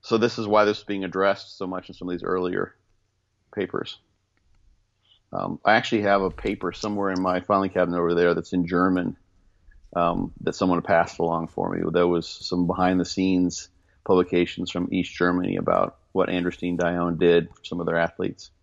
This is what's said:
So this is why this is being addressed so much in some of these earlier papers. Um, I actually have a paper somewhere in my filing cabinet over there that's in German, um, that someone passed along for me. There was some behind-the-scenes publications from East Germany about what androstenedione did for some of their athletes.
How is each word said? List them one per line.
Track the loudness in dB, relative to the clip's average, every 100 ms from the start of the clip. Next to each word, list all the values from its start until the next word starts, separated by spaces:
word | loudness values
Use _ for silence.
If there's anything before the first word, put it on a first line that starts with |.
So | 2 2
this | 2 0
is | 2
why | 4
this | 4 2
is |
being | -4 -4
addressed | -4 0 2 0 -6 -10
so | -8
much | -8 -10
in |
some | -12 -8
of |
these | -6
earlier | -2 -2 -2 -2 -6 _ _ _ _ _ _ _ _
papers. | -6 -4 -4 -8 -14 _ _ _ _ _ _ _ _ _ _ _ _ _
Um, | -8 -6 -2
I | 2
actually | 2 2 0
have | 2 2
a | 2
paper | -4 -6 -4 -6
somewhere | -6 -6 -4 -2
in | 0
my | 0 -2
filing | 2 2 2
cabinet | 0 0 2
over | 0
there | 4 4
that's | 2 -2
in | -2 0
German, | 2 2 2 -2 -8 _ _ _ _ -20 -20 -8
um, | 0 0 0 -6 -6
that | -8
someone | -2 0 0
passed | 2 2 2 -2
along | -2 -2 -4
for | -6 -4
me. | -2 0
There | 2 2
was | 2 -2
some | -12 -4 -2 0
behind-the-scenes | 2 2 2 -2 0 0 2 0 -2 -14 _ _ _ 0
publications | 2 4 2 0 -2 -6
from | -4 -2
East | -2 -4
Germany | 0 0 2 -2 -2
about | 0 2 0 -4 _
what | -2 0
androstenedione | 0 -2 -4 -4 -2 -2 0 -2 2
did | 6 6 2
for | -12
some | -10 -6
of | -2
their | 0
athletes. | -2 -2 -6 -6 -18 _